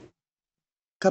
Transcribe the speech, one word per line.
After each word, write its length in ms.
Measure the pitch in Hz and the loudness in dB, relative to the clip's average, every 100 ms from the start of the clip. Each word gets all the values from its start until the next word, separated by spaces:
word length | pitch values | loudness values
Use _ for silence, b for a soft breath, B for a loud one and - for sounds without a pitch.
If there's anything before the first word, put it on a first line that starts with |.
| - _ _ _ _ _ _ _ _ _ | -20 _ _ _ _ _ _ _ _ _
K 40 | 190 | 0